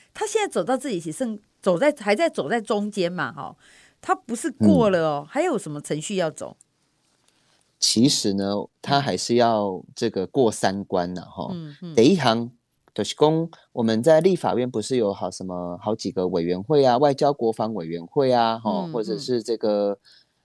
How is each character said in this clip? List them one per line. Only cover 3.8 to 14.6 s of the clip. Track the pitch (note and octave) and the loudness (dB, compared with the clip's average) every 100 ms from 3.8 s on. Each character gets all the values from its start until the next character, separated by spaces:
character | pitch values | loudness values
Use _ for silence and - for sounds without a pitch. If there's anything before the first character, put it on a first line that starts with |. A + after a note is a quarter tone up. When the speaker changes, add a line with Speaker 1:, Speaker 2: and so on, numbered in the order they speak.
| _ _ | _ _
Speaker 1:
他 | - | -4
不 | F#4+ - | -4 -4
是 | A#3+ D#4+ | -6 -6
过 | - G#3+ C4+ A3 | 4 6 6 6
了 | F#3 D#3+ | 2 0
哦， | C#3+ | -2
Speaker 2:
嗯。 | D3 | -4
Speaker 1:
还 | C#4 | -2
有 | F4+ A#3 | 0 -2
什 | D#3 | -4
么 | D3 | -12
程 | - D#3 | -6 -6
序 | - F#3+ | -4 -4
要 | D#3+ | -4
走？ | C#3 B1+ - _ _ _ _ _ _ _ _ _ _ _ _ | -6 -14 -16 _ _ _ _ _ _ _ _ _ _ _ _
Speaker 2:
其 | - A2 C3+ | 0 4 4
实 | - G#2+ | 4 0
呢， | G2 G2 G2+ - _ | -2 -2 -2 -6 _
他 | - C#3 | -2 0
还 | C3+ F#2 | 0 -4
是 | - A#2+ | 0 2
要 | A#2 A2 G2+ F#2 - | 4 2 0 -6 -12
这 | - A#2 | -4 -4
个 | G2 F#2 | -2 -4
过 | C#3+ A#2 | 2 2
三 | - G#2 G2 | 2 -2 -2
关 | F#2+ F#2 F2+ F2+ | -2 -2 -2 -6
啊， | |
吼。 | - F#2+ D2 | -12 -10 -10
Speaker 1:
嗯， | E3+ D#3 C#3+ | -8 -12 -14
嗯。 | F3 | -2
Speaker 2:
第 | D3+ | 4
一 | B2 F#3 | 4 6
行 | B2+ A2+ A#2 - _ _ _ | 2 0 -4 -10 _ _ _
就 | - | -8
是 | G#2 | -6
说， | - D3+ D#3+ E3 - _ | 2 2 2 -2 -10 _
我 | - | -4
们 | A2+ A2 | 0 2
在 | C3+ D#3 | 6 6
立 | F3+ | 6
法 | F3+ A2 | 2 0
院 | G2 | 0